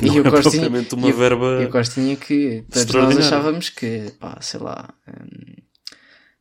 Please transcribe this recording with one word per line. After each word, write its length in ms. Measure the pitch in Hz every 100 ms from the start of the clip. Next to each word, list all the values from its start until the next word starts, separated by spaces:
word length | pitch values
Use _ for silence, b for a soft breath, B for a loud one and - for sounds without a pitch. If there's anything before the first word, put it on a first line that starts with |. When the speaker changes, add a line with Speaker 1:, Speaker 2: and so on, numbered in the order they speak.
Speaker 1:
Não 140 | 117
Speaker 2:
E 60 | 147
o 60 | 143
Speaker 1:
é 40 |
Speaker 2:
Costinha, 220 | 147 147 151 160
Speaker 1:
propriamente 240 | 123 117
uma 140 | 123 131
Speaker 2:
e 20 |
o, 40 | 120
Speaker 1:
verba 420 | 123 120 127 127
Speaker 2:
e 20 | 123
o 40 |
Costinha 440 | 127 117 - 131
que 480 | 139 - 147 143 113 113
todos 40 | 127
nós 80 |
Speaker 1:
extraordinária. 420 | 117 127 131 143 151
Speaker 2:
achávamos 420 | 143 151 160 -
que, 420 | - 117 113 104 -
pá, 180 | 87 -
sei 200 | - -
lá, 340 | - - - - -
hum, 460 | - 50 - - - - _ - B B B B B